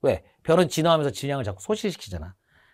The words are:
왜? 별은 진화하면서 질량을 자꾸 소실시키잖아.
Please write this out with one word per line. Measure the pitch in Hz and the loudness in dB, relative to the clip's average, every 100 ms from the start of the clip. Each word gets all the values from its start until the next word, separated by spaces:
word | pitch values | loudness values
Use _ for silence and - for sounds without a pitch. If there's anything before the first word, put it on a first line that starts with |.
왜? | 139 90 - _ | 0 0 -4 _
별은 | - 170 170 | 2 4 4
진화하면서 | - 165 160 143 | 2 2 4 2
질량을 | 104 139 139 | -4 -4 -4
자꾸 | 107 95 | -4 -6
소실시키잖아. | - 214 208 - - 90 85 - _ _ _ | -4 -4 -4 -8 -10 -12 -12 -16 _ _ _